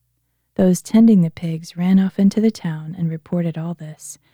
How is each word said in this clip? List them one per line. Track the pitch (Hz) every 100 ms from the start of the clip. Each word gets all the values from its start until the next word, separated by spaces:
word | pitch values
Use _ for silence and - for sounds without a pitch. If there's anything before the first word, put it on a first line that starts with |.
| _ _ _ _ _
Those | - 185 180
tending | - 220 226 202
the | 165
pigs | - 170 160 170 170
ran | 180 190
off | 190 -
into | 196 214
the | 220
town | 214 170 156 156 180
and | 165
reported | 160 - 175 170 160
all | 165
this, | 175 156 156 - - _